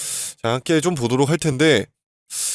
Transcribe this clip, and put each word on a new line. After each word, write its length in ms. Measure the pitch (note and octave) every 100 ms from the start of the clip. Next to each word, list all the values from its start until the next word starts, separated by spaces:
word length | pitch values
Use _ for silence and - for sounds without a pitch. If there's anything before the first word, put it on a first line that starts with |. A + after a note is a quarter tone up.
| - - - -
자, 120 | A2+
함께 260 | B2 - D#3+
좀 160 | E3 D#3+
보도록 320 | A#2+ B2+ C#3
할 100 | E3
텐데, 480 | D#3+ C3 D#3 A#2+ F#2+ _ _ _ - - -